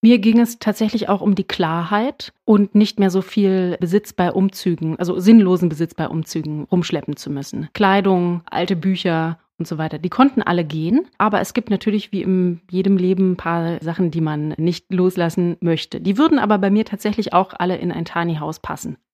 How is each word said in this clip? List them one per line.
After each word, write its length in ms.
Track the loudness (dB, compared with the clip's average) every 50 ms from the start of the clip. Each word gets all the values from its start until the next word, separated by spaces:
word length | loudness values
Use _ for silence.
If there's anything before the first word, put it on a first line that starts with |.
| 4
Mir 160 | 6 6 6
ging 220 | 4 4 4 4
es 180 | 4 2 -2 -4
tatsächlich 500 | -4 -4 -2 0 -2 -2 -2 -4 -2 0
auch 120 | -2 0
um 160 | 2 0 0
die 80 | 0 0
Klarheit 880 | -4 -2 -2 -2 -2 0 -4 -4 -2 -2 -2 -2 -2 -6 -8 -16 -18 _ _ _
und 300 | 4 4 4 4 4 4
nicht 240 | 2 2 4 2 2
mehr 120 | 2 2
so 120 | 2 0 -2
viel 540 | -2 -2 0 2 2 2 2 0 -2 -2 -2
Besitz 340 | -2 0 0 0 0 -2 -4
bei 200 | -2 -2 0 2
Umzügen, 640 | 2 0 0 0 -2 -2 -2 -2 -2 -2 -6 -4 -4
also 220 | -4 -4 -4 0
sinnlosen 480 | 6 8 8 8 8 6 2 2 2 -2
Besitz 260 | -2 -2 -6 -6 -4
bei 140 | -6 -6 -4
Umzügen 560 | -4 -6 -6 -6 -8 -8 -6 -6 -8 -8 -4
rumschleppen 520 | -2 0 0 0 0 -4 -6 -4 -6 -10
zu 140 | -10 -8 -8
müssen. 380 | -8 -8 -8 -8 -10 -10 -10 -10 _
Kleidung, 680 | 0 2 4 4 4 2 2 2 2 0 0 -2 -4 -8 -8
alte 240 | -6 -6 -2 -2 -4
Bücher 640 | -2 -2 -2 -2 -2 -2 -2 -2 -2 -2 -4 -6 -8 _ _ _ _
und 80 | -8
so 100 | -8 -4
weiter. 220 | -6 -4 -6 -6 -6
Die 100 | -8 -6
konnten 320 | 2 2 2 4 4 0
alle 240 | 0 0 0 0 0
gehen, 440 | -2 -4 -4 -2 2 2 2 0 -2 _ _
aber 220 | -2 0 2 0
es 120 | -2 -2 -4
gibt 160 | -6 -4 -2
natürlich 440 | -4 -2 0 -2 -2 -2 -4 -4 -6
wie 100 | -4 -2
in 380 | 0 0 2 2 0 -2 -4 _ _
jedem 260 | -4 -2 2 2 2
Leben 360 | 2 2 0 2 2 2 0 0
ein 40 |
paar 460 | -2 -4 -4 -2 -2 -2 -4 -4 -4 -6
Sachen, 300 | -6 -2 -2 -2 0 0
die 80 | -2
man 340 | -2 -2 -2 -4 -4 -6 -4
nicht 280 | -2 -2 -2 -2 -4 -8 _
loslassen 680 | -2 0 0 0 0 0 -2 -2 0 0 -2 -2 -2 -2
möchte. 420 | -2 -2 -2 -2 -4 -8 -12 -6
Die 160 | -2 -2 0
würden 220 | 2 2 4 4 2
aber 200 | 4 2 2 2
bei 120 | 2 2
mir 140 | 2 2 0
tatsächlich 480 | -2 -6 -6 -4 -4 -2 -2 -4 2 2
auch 220 | 2 2 2 -4 -4
alle 180 | -2 -2 -2
in 140 | -2 -4 -6
ein 140 | -4 -4 -8
Tiny 320 | -6 -4 -4 -2 -2 -4
House 240 | -4 -6 -8 -10 -10
passen. 380 | -10 -12 -10 -10 -10 -12 -14 -14 _ _